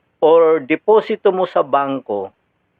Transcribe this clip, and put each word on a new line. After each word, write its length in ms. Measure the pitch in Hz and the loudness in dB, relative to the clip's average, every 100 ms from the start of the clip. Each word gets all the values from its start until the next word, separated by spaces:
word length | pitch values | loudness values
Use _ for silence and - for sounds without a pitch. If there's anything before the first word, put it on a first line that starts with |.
| _ - | _ -2
or 440 | 156 165 165 160 | 2 4 4 0
deposito 680 | 127 156 - 214 202 214 208 | -2 -4 2 0 0 -2 -2
mo 160 | 185 185 | -2 -2
sa 160 | 185 | -2
bangko, 680 | 151 139 139 135 123 101 98 _ _ _ _ _ | -2 -2 -2 -6 -6 -8 -8 _ _ _ _ _